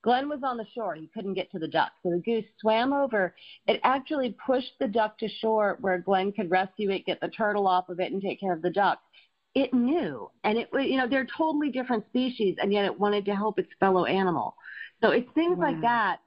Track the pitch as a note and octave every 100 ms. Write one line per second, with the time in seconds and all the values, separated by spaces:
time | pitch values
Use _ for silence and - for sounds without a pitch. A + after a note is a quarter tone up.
0 | G#3+ B3 C#4+ D4 C4 A#3+ G#3+ E3 E3+ D#3+
1 | D#3+ A3 G3 F#3+ - F3+ D#3 D#3 A#2+ _
2 | F3+ F3 F3 A#3 A3 _ A3 A3 B3+ C#4+
3 | C#4 A3 F3+ - - - - A3 A#3 C4
4 | C4+ D4+ B3 - - B3+ B3 _ C4+ A3
5 | G#3+ - G#3+ - A3 A3 G3+ - F#3+ F3+
6 | F3+ F#3+ G3 G3+ F3+ F#3 F#3+ - G3+ G3
7 | - E3+ E3+ - G#3+ G#3 F#3+ F3+ F3+ F3
8 | F3+ G3 F#3+ - F#3+ E3 F3 E3+ F#3+ C#3
9 | _ - _ _ _ C4+ C4 B3+ A#3+ E4+
10 | G3 B2+ - _ G#3 A3 - C4 C4+ C4
11 | B3 C4+ B3 - D#4+ D4+ D4 B3+ B3+ A#3
12 | - B3 B3+ B3 G3+ - G3+ G#3 G3 C#3+
13 | G#3 G#3 G3+ G3+ G#3+ G#3 - - G3 F#3
14 | C3+ F#3+ F#3+ D#3 G#2 - - - - _
15 | A3+ D#3+ B3 D#4 E4+ F4+ D4+ D#3+ A#3 A#3+
16 | G3+ E3+